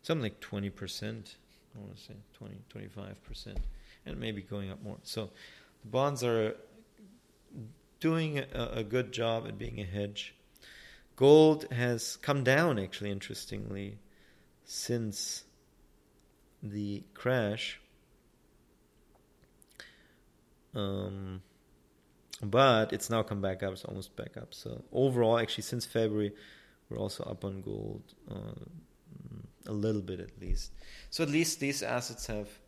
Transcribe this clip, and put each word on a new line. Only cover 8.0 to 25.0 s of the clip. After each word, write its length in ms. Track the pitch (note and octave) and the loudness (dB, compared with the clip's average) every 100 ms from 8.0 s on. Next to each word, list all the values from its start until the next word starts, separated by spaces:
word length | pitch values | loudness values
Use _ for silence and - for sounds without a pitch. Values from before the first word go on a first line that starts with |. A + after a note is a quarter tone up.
| D#3+ E3 D#3 C#3+ | 2 2 0 -2
a, 300 | C3 - A#2 A#2 | -4 -4 -4 -4
a 80 | |
good 280 | G#2 B2 G#2 | 0 0 0
job 340 | - A#2 A2+ A2 | 0 0 0 -2
at 100 | G2+ | -8
being 220 | A#2 A2+ | -8 -6
a 40 | |
hedge. 520 | F#2+ G2+ G#2 G#2 - - _ - - - - - - - | -4 -2 -2 -4 -10 -14 _ -20 -20 -20 -20 -20 -20 6
Gold 500 | C3+ D3+ D#3 D3+ - | 12 12 12 8 0
has 440 | A#2+ B2 A#2 - - | 0 2 0 -4 -4
come 260 | - C#3+ B2+ | 0 4 6
down, 340 | C#3 E3+ A2+ | 6 6 2
actually, 320 | F#2 - G#2 | -2 -4 -4
interestingly, 880 | G2 - - - G#2 G#2+ G2 G2+ G#2 - - - - - _ | -4 -6 -10 -8 -8 -6 -6 -8 -10 -18 -20 -20 -20 -20 _
since 800 | - - - A#2+ A2 G2 - - - _ _ _ - _ _ _ _ _ _ _ | -12 -8 -2 -2 -2 -4 -6 -8 -10 _ _ _ -20 _ _ _ _ _ _ _
the 400 | G#2+ G#2 G2+ G2+ - | -8 -4 -4 -4 -8
crash. 680 | - B2 B2+ G#2 A2 - - - _ _ _ _ _ _ _ _ _ _ _ _ _ _ _ - _ - - - - _ _ _ _ _ _ _ | -4 0 2 2 -2 -6 -10 -18 _ _ _ _ _ _ _ _ _ _ _ _ _ _ _ -20 _ -20 -20 -20 -20 _ _ _ _ _ _ _
Um, 680 | G#2+ G2 G2 G2 G2 F#2+ F#2 - _ _ _ _ _ _ _ _ - | -4 -2 -2 -4 -6 -8 -10 -14 _ _ _ _ _ _ _ _ -8
but 520 | G#2 A#2 C3+ A2+ A2 | 2 6 8 8 4
it's 160 | - - | 0 0
now 120 | A2+ | 0
come 200 | G#2+ G2+ | 0 0
back 220 | F#2+ F#2+ | -2 -2
up. 100 | G2 | -4
It's 100 | F#2+ | -6
almost 320 | - G2 - - | -10 -10 -10 -12
back 220 | A2 - | -12 -12
up. 160 | - | -14
So 280 | - A2+ A#2 - | -12 -10 -12 -2
overall, 440 | - | 4